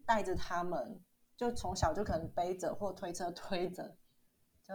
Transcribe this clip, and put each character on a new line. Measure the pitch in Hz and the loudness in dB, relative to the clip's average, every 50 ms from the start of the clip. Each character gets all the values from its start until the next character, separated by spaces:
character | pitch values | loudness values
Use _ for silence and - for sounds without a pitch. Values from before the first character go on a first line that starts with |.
| - | 2
带 | - 226 214 190 | 4 4 4 4
着 | 185 185 | 2 2
他 | - - - 180 175 175 | 2 0 0 0 0 2
们， | 180 170 156 - - - - - - _ _ _ _ _ - | 2 0 0 -2 -4 -6 -12 -16 -20 _ _ _ _ _ 0
就 | 247 240 | 0 0
从 | 233 - - 180 190 | 2 0 -2 -2 2
小 | 190 - - 208 | 4 4 4 4
就 | 202 208 | 2 0
可 | - 185 160 | 0 0 -2
能 | 165 - | -2 -2
背 | - - 175 180 185 185 | -2 0 0 0 0 0
着 | - 160 - | -2 -2 0
或 | - 208 196 | 0 -2 -2
推 | 180 - - 180 170 | -2 -4 -6 -6 -4
车 | - 185 175 | -2 -4 -4
推 | 175 - - - 202 175 180 180 | -4 -6 -4 -2 0 0 0 0
着， | 175 - 160 - - - - _ _ _ _ _ _ _ _ _ _ _ _ | -2 -6 -8 -10 -12 -16 -20 _ _ _ _ _ _ _ _ _ _ _ _
就 | - 190 | -10 -4